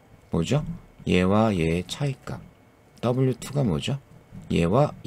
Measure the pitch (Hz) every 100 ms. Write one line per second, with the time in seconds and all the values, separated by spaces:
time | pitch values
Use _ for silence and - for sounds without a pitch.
0 | _ - - 87 82 139 151 - - -
1 | - 90 92 104 113 95 80 85 90 -
2 | 143 131 - - - _ _ _ _ -
3 | 117 123 131 120 - 143 123 76 - 139
4 | - - - - - 87 85 117 147 -